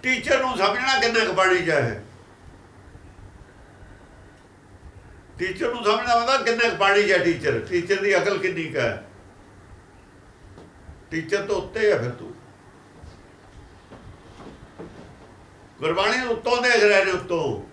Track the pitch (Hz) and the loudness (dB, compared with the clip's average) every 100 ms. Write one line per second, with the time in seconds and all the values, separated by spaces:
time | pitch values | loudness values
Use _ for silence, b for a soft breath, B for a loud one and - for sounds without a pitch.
0 | 254 254 294 269 262 349 277 - 269 262 | -2 -4 0 0 0 0 0 0 0 2
1 | 233 226 180 180 185 180 165 147 120 101 | 2 0 0 2 2 2 2 0 0 -6
2 | - - - - - - - - - - | -14 -20 -20 -20 -20 -20 -20 -20 -20 -20
3 | - - - - - - - - - - | -20 -20 -20 -20 -20 -20 -20 -20 -20 -20
4 | - - - - - - - - - - | -20 -20 -20 -20 -20 -20 -20 -20 -20 -20
5 | - - - - 185 185 233 240 208 226 | -20 -20 -20 -8 -8 -4 -6 -2 0 0
6 | 240 233 240 269 233 233 233 165 196 202 | 2 2 4 2 2 2 0 2 4 4
7 | 208 180 170 135 147 117 110 180 175 196 | 4 4 2 0 0 -2 -2 -4 0 0
8 | 202 185 185 196 185 170 156 135 117 117 | 2 2 2 0 -2 -4 -4 -2 -2 -4
9 | - - - - - - - - - - | -14 -20 -20 -20 -20 -20 -20 -20 -20 -20
10 | - - - - - - - - - - | -20 -20 -20 -20 -20 -20 -20 -20 -20 -20
11 | - 160 - 202 196 196 - 220 208 117 | -10 -8 -2 -4 -2 -6 -4 -2 2 2
12 | 123 - - - - - - - - - | -2 -10 -16 -18 -20 -20 -20 -20 -20 -20
13 | - - - - - - - - - - | -20 -20 -20 -20 -20 -20 -20 -20 -20 -20
14 | - - - - - - - - - - | -20 -20 -20 -20 -20 -20 -20 -18 -18 -18
15 | - - - - - - - - 156 170 | -20 -20 -20 -20 -20 -20 -20 -8 -4 0
16 | 208 233 247 226 240 240 247 233 208 196 | 0 0 -2 -4 -2 0 2 4 6 6
17 | 190 180 - 170 143 - - | 4 -2 -2 -2 -2 -6 -10